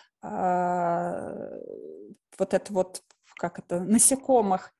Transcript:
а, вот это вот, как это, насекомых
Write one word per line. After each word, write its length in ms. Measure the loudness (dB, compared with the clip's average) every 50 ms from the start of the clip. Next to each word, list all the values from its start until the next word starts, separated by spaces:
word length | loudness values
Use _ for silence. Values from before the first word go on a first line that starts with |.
| -20 _ _ _ -14
а, 1300 | -10 -4 -2 0 2 2 2 2 2 0 0 0 0 0 0 -2 -2 -4 -6 -6 -8 -10 -10 -10 -12 -12 -14 -14 -14 -14 -14 -14 -16 -18 -18 -20 -20 -20 -20 _ _ -6 -4
вот 160 | -2 0 0
это 180 | -2 -2 -2 -2
вот, 300 | -2 -2 -2 -4 -16 -18 _ _ _ _ _ _
как 220 | -8 -8 -6 -6 -8
это, 220 | -8 -6 -4 -4
насекомых 920 | 0 4 4 6 6 6 4 2 2 4 4 4 6 4 2 0 -2 -4 _ _